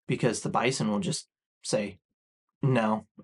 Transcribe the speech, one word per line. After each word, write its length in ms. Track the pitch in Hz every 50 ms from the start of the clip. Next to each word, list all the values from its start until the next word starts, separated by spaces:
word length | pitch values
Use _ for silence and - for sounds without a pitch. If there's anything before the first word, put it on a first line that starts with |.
| _
because 340 | - - - - 117 104 -
the 80 | - -
bison 400 | - 113 117 131 127 - 117 107
will 100 | 104 104
just 280 | - - 156 - - - _ _ _ _ _ _
say, 360 | - - - 107 104 98 95 - _ _ _ _ _ _ _ _ _ _ _ _
"No," 440 | - 131 131 117 113 107 110 104 - - _ -